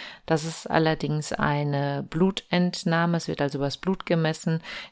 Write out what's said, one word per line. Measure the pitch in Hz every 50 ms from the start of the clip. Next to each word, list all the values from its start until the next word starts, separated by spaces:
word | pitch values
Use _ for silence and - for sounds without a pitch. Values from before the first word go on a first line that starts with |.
| - - - - _
Das | - 160 156 156
ist | 165 160 - - -
allerdings | - 160 160 160 160 156 - 147 151 151 151 - -
eine | - - 147 147 147 147 147 143 139 143 143 143 139 139 -
Blutentnahme, | - 160 180 190 190 - - _ - 175 180 180 170 - - 170 165 165 170 170 170
es | 165 - -
wird | 127 -
also | 143 143 143 135
übers | 139 139 - -
Blut | - 185 190 - -
gemessen, | - 175 165 160 156 156 - - 170 160 160 - - - - - -